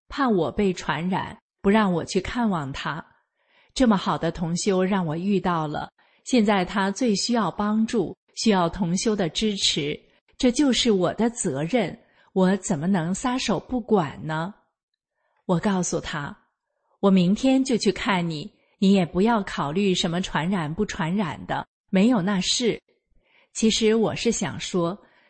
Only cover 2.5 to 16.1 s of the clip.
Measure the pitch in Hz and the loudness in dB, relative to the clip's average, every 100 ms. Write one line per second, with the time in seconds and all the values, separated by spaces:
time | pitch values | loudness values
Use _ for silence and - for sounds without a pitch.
2.5 | 170 135 139 160 156 - _ _ _ _ | -2 -4 -6 -8 -8 -12 _ _ _ _
3.5 | _ _ - 240 190 202 151 165 165 165 | _ _ 2 4 4 0 -2 -2 -2 -4
4.5 | 170 208 185 185 196 165 160 196 190 180 | -2 0 0 2 0 -2 -4 0 0 0
5.5 | 170 151 151 - _ _ _ - 247 208 | -2 -4 -6 -10 _ _ _ 0 2 4
6.5 | 202 180 202 196 - 247 196 - 233 180 | 2 0 -2 -2 0 0 0 0 0 -2
7.5 | - 208 220 220 233 156 - _ - 220 | -2 -2 0 0 0 -2 -8 _ -2 2
8.5 | 190 170 185 170 185 226 208 165 - 220 | 2 2 0 -2 0 0 0 -2 -2 -2
9.5 | 196 - 170 143 147 _ _ _ - 254 | 0 -2 -2 -4 -6 _ _ _ 0 2
10.5 | 240 285 226 233 196 165 - 233 233 180 | 4 2 2 2 2 2 0 -2 -2 -4
11.5 | 131 160 247 170 - _ _ _ 190 185 | -4 -2 0 -2 -6 _ _ _ 2 4
12.5 | 196 - 175 180 208 208 190 240 254 - | 2 -2 -2 0 0 0 -2 -2 -2 -2
13.5 | 180 - 247 226 208 143 - 156 156 175 | -2 -4 -6 2 2 0 -6 -6 -6 -6
14.5 | - _ _ _ _ _ _ _ _ - | -10 _ _ _ _ _ _ _ _ -2
15.5 | 170 208 190 170 160 - | 0 2 0 0 -4 -6